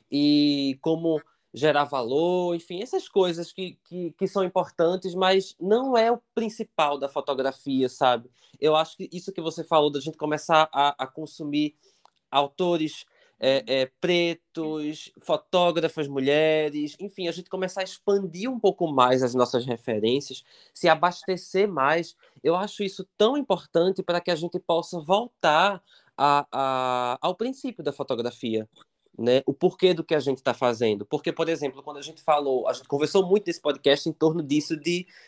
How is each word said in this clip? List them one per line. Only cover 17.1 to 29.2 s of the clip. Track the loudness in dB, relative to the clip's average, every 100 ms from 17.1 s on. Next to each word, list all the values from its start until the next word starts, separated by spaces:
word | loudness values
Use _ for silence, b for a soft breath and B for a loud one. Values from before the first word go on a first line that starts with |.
| -8 -8
a |
gente | -8 -8
começar | -6 -6 -6
a | -8
expandir | -6 -2 0 -2 -8 -8
um | -2
pouco | -2 0 0
mais | 4 4 4
as | 2
nossas | 2 2 0 -2
referências, | -6 -4 0 0 0 -4 -14 b b b
se | -2 2
abastecer | 2 0 -2 -8 -8 -4 0 0
mais, | 2 2 0 -4 -14 b b
eu | -2
acho | 0 -2 -6
isso | -8 -8 -8 0
tão | 2 2
importante | -2 -4 -2 0 2 0
pra | -2 -2
que | -2
a | -4
gente | -4 -6
possa | -2 -2 -2 -8
voltar | 0 0 0 _ 2 4 4 0 b b b 0
a, | 2 2 0
a, | -4 -2 0 0 0 -2 -2
ao | -4
princípio | -4 -6 -6 -10 -6
da | -6
fotografia, | -4 -4 -4 -4 -6 -4 -4 -6 _ _ _ _
né? | -4